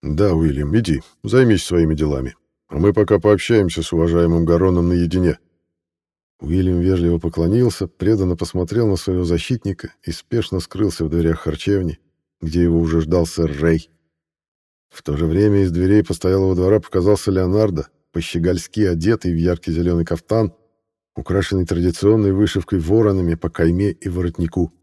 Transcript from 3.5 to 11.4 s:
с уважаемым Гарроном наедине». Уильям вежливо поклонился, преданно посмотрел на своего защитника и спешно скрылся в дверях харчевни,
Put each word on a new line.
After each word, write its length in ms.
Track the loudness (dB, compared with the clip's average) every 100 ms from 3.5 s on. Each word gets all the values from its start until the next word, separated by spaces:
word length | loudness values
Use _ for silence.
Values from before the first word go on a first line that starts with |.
| 2 2 -2
с 100 | -4
уважаемым 520 | 0 2 2 2 2 2
Гарроном 440 | 2 4 2 2
наедине». 500 | 0 0 0 0 -2 _ _ _ _ _ _ _ _ _ _
Уильям 400 | -4 -2 0 0
вежливо 380 | 0 0 0 0
поклонился, 720 | -2 -2 0 2 0 -2 -10
преданно 480 | _ -2 0 0 -2
посмотрел 520 | -6 -4 -4 -2 0
на 80 | -2
своего 280 | -2 -2
защитника 680 | 0 -2 -2 -6 -6 -10 -12 _
и 80 | -12
спешно 480 | -12 -6 -6 -4 -6
скрылся 440 | -8 -4 -4 -2 -4
в 40 |
дверях 300 | 0 0
харчевни, 600 | -2